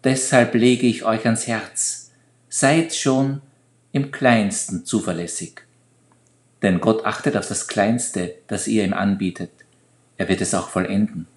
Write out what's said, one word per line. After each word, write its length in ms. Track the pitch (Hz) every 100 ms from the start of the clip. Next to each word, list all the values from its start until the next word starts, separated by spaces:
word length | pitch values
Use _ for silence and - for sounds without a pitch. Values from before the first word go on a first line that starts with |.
Deshalb 500 | 131 131 - 131 117
lege 320 | 120 123 120 123
ich 180 | 110
euch 220 | 113 110 117
ans 200 | 113 -
Herz, 680 | 110 - - - - - _ _ _ _
seid 460 | - 139 160 165
schon 480 | - 139 131 135 139 - _ _ _ _
im 180 | 143 139
Kleinsten 720 | - 127 117 101 - - 90 -
zuverlässig. 760 | 110 95 85 87 - 85 - _ _ _ _ _ _ _ _ _ _
Denn 180 | 101 90
Gott 240 | 113 110
achtet 320 | 107 - 147 123
auf 120 | -
das 180 | 95 -
Kleinste, 680 | 104 101 120 - 92 87 - -
das 220 | 101 -
ihr 160 | 110
ihm 80 | 98
anbietet. 560 | 95 101 98 92 - - _ _ _ _ _ _ -
Er 120 | 92
wird 120 | 95
es 140 | 92
auch 140 | 92 -
vollenden. 580 | 92 90 98 107 - 82